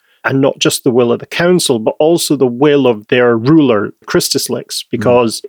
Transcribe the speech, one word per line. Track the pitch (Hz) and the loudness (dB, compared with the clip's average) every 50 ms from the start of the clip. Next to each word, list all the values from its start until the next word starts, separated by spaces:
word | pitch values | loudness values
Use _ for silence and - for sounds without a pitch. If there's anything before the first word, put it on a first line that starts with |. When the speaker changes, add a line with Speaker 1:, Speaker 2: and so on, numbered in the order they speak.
| _ _ _ _ - | _ _ _ _ -6
Speaker 1:
and | 135 135 135 | -2 0 0
not | 139 139 - | 0 0 -2
just | - - - - - - | -2 -2 -2 -2 -2 -2
the | 139 | 0
will | 113 127 120 120 | 0 2 2 0
of | 117 - | 0 -4
the | - | -6
council, | - - - 170 175 180 170 - - 127 | -8 -6 -2 0 0 0 0 0 -2 -2
but | 113 110 123 - - | -2 -2 -4 -2 0
also | 156 160 170 160 - - 156 | 0 0 0 0 0 -2 0
the | 127 135 | 0 0
will | 127 120 120 143 151 143 143 131 | -2 0 0 2 2 2 4 2
of | 123 117 104 104 | 0 0 -2 -4
their | - 127 123 123 120 117 | -2 0 2 2 2 2
ruler, | 113 113 131 160 160 147 127 113 101 107 123 - _ _ | 2 2 2 4 4 4 4 2 0 -2 -4 -8 _ _
Christoslix, | - - 175 - - - - - - 117 120 - - - - - | -4 -2 -2 -2 -2 -4 -4 -4 -4 -6 -8 -8 -10 -12 -14 -10
Speaker 2:
Hmm. | - | -8
Speaker 1:
because | - 120 113 127 120 123 120 113 - - - | -8 -2 0 2 2 2 2 0 -4 -8 -10